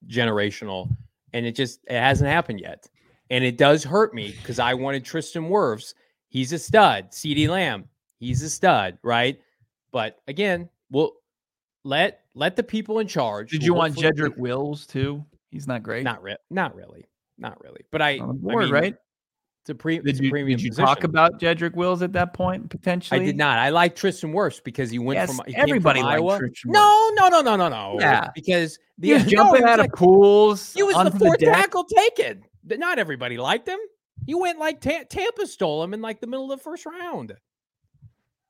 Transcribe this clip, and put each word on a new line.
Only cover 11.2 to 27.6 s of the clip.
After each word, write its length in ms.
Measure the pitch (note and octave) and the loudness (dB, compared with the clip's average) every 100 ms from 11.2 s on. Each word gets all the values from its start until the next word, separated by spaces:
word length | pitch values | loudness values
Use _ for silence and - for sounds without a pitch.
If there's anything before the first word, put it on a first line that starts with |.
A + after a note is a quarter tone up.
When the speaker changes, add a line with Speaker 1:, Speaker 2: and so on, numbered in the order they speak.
| _ _ _ _ _ _ | _ _ _ _ _ _
Speaker 1:
let, 380 | C#3 D3 F#3+ - _ | -4 -2 -2 -4 _
let 220 | B2+ E3 F#3 | -6 -4 -4
the 80 | |
people 340 | A#3 A3 G#3+ A3 | -4 -6 -4 -4
in 80 | G#3 | -4
charge 460 | E3 A#2 G#2 A2 | -2 -4 -4 -8
Speaker 2:
Did 100 | D#3+ | -2
Speaker 1:
who 40 | D#3 | 0
Speaker 2:
you 80 | |
want 200 | F3 D#3+ | 2 0
Speaker 1:
hopefully 180 | C#3 D#3 | 0 0
Speaker 2:
Jedrick 220 | D3+ D3+ | 0 -4
Speaker 1:
pick 40 | B2+ | -4
Speaker 2:
Wills 460 | B2 B2+ D3 D3 | -6 -6 -6 -10
too? 400 | - C3+ C#3 D3 D3 _ _ | -10 -6 -6 -6 -14 _ _
He's 160 | D3 C#3 | -14 -10
not 160 | A#2+ | -8
great. 180 | A2+ A2+ | -8 -6
Speaker 1:
Not 180 | C3 A2 | -6 -8
re-, 120 | G2 G2 - | -10 -14 -10
not 240 | F#3 D#3+ | -6 -6
really. 320 | F#2+ F#2 - _ _ _ _ | -8 -20 -20 _ _ _ _
Not 240 | A#2 - | -16 -16
really. 200 | B1+ - _ | -20 -20 _
But 100 | D#3 | -2
I, 160 | D3 C#3 | -2 -2
Speaker 2:
On 220 | B2 C3+ | -6 -8
the 100 | F#3+ | -4
Speaker 1:
I 20 | |
Speaker 2:
board, 120 | A#3 | -2
Speaker 1:
mean, 80 | E3 | 0
Speaker 2:
right? 240 | C#3 F#3 A#3+ _ _ _ _ _ _ | 0 0 -6 _ _ _ _ _ _
Speaker 1:
it's 80 | - | -16
a 40 | |
pre-, 240 | B2+ D#3+ E3 | -8 -6 -4
Speaker 2:
Did 100 | C#3+ | -2
Speaker 1:
it's 120 | C3 | -2
a 40 | |
Speaker 2:
you, 60 | C3+ | -2
Speaker 1:
premium 260 | C#3+ C#3 B2 | -2 -2 -2
Speaker 2:
did 80 | |
you 60 | A2+ | -4
Speaker 1:
position. 160 | A2 C3+ | 0 2
Speaker 2:
talk 180 | D3 | 2
about 360 | F3 D#3+ E3+ E3+ | 0 2 2 2
Jedrick 340 | E3+ E3 E3+ | -2 0 -4
Wills 280 | E3+ F3+ F3+ | -2 -2 -2
at 100 | F3+ | -2
that 200 | F3+ F3 | -4 -4
point, 340 | - F#3 F#3 - | -4 -4 -4 -10
potentially? 520 | - - F3+ - C3+ | -8 -4 -4 -2 -2
Speaker 1:
I 40 | |
did 120 | D3 C#3+ | -2 0
not. 220 | C#3+ A2+ | 0 2
I 100 | C3+ | 2
like 260 | E3 F3 | 2 2
Tristan 380 | E3+ G3 F#3 D#3+ | 0 -4 -4 -4
Wirfs 300 | E3+ F3 - | -2 -4 -6
because 280 | B2+ A#2 B2 | -10 -8 -6
he 80 | A#2+ | -4
went 200 | A#2+ C#3 | -4 -2
Speaker 2:
Yes, 180 | F3+ B2+ | -4 -6
Speaker 1:
from, 80 | - | -8
he 80 | |
Speaker 2:
everybody 460 | C3 C#4+ C4 D#3+ C3+ | -2 0 2 2 2
Speaker 1:
came 60 | C3+ | 2
from 40 | |
Speaker 2:
liked 120 | D3+ | 0
Speaker 1:
Iowa. 160 | F3 G3+ | 0 -2
Speaker 2:
Tristan 340 | - - A#3+ | -4 -8 0
Speaker 1:
No, 80 | G#4 | 4
Speaker 2:
Wirfs. 360 | G#4 G#4+ A4 G#4 | 6 6 4 4
Speaker 1:
no, 120 | F#4 | 4
no, 120 | E4+ | 4
no, 140 | C4 | 4
no, 120 | G3+ | 2